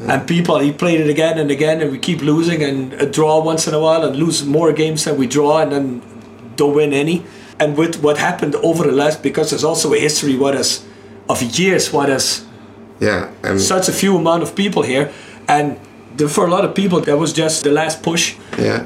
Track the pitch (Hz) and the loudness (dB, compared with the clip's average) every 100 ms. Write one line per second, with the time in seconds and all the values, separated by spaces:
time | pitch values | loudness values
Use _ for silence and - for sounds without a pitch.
0 | 117 135 131 170 175 147 143 147 175 160 | -2 -2 0 0 2 2 2 0 0 2
1 | 151 147 160 160 143 139 156 160 147 131 | 2 2 0 0 -2 0 0 0 -2 -4
2 | 180 160 147 156 170 160 143 135 131 - | -4 -2 2 2 2 0 -2 -2 -6 -4
3 | 139 147 151 156 160 160 - 151 160 165 | -2 2 2 2 2 -2 0 0 2 2
4 | 147 131 165 143 143 151 160 156 156 156 | 0 0 -2 -2 0 2 2 2 0 0
5 | 165 139 127 143 147 156 147 143 135 120 | -2 0 0 2 4 4 2 0 -4 -6
6 | - 113 - - 117 120 147 147 147 139 | -12 -20 -20 -20 -12 0 2 2 2 2
7 | 156 175 - - - - 151 147 165 - | 0 -2 -6 -20 -16 -2 -2 2 0 2
8 | 147 147 175 180 151 143 165 165 143 131 | 0 2 0 -2 -2 0 0 2 2 2
9 | 147 151 139 147 147 139 151 160 151 147 | 2 0 -2 -2 -2 0 0 0 0 2
10 | 151 - 143 127 139 131 117 - - - | 2 0 0 2 2 0 -2 -4 -10 -20
11 | - - - 131 123 170 185 160 - 147 | -20 -16 -4 -2 -2 0 2 2 0 0
12 | 139 135 - - - - - - - - | 0 0 0 -4 -10 -20 -20 -20 -18 -2
13 | 107 92 - - 104 98 95 185 180 - | 0 0 -4 -8 -2 0 0 0 0 0
14 | 196 180 165 165 147 - 202 - 123 131 | 2 2 2 0 0 -2 -2 0 0 0
15 | 147 - - - - 147 147 123 - - | -2 -6 -20 -12 0 0 0 -4 -14 -20
16 | - 139 151 208 175 185 - - 196 170 | -14 -2 0 2 2 2 0 0 0 0
17 | 147 143 156 139 160 156 143 151 156 - | 2 0 0 0 0 0 0 2 0 -4
18 | 170 170 - - - - 110 113 | -2 -2 -2 -6 -10 -2 0 0